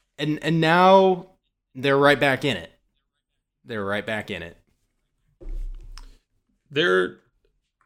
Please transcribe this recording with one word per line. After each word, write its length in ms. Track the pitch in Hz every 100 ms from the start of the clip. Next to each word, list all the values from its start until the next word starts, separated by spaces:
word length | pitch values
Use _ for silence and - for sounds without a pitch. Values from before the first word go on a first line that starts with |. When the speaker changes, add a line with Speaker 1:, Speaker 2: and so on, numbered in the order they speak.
| _ -
Speaker 1:
And, 180 | 147 151
and 180 | 156 165
now 680 | 160 175 185 190 190 175 - _ _ _ _
they're 240 | 131 135 139
right 220 | 143 139
back 260 | 143 131 143
in 100 | 110
it. 140 | 82 _ _ _ _ _ _ _ _ _ -
They're 180 | 113
right 220 | 98 104 101
back 240 | 110 101
in 140 | 95
it. 120 | 85 - _ _ _ _ _ _ _ _ - - - - - - - - _ _ _ _ _
Speaker 2:
They're, 460 | 143 175 185 185 - _ _ _ _ _ _